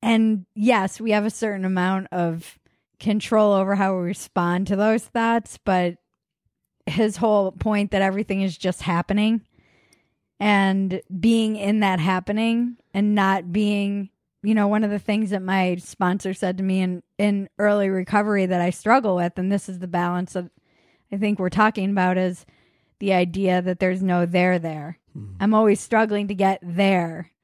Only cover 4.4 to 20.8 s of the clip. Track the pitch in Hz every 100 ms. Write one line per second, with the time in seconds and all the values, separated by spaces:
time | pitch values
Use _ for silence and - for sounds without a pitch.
4.4 | 175 180 190 196 214 220 - 240 226 233
5.4 | 226 - - 185 180 175 _ _ _ _
6.4 | _ _ _ _ - 160 214 202 226 214
7.4 | 190 - 220 208 208 196 196 190 190 196
8.4 | 190 160 185 185 - 170 - 202 214 226
9.4 | _ _ _ _ _ _ _ _ _ _
10.4 | 208 202 196 190 196 185 - 185 202 226
11.4 | 220 214 202 214 202 185 160 185 185 208
12.4 | 226 233 240 240 _ 196 208 208 190 196
13.4 | 175 175 208 208 202 202 190 _ _ _
14.4 | 202 220 202 208 214 202 - 208 214 196
15.4 | 185 190 185 180 - - 180 190 190 185
16.4 | 180 185 190 190 185 180 - _ 208 202
17.4 | 196 _ 208 208 196 190 180 208 208 202
18.4 | 185 180 175 180 208 247 226 180 175 -
19.4 | 185 202 - 185 180 175 175 180 180 190
20.4 | 180 _ _ _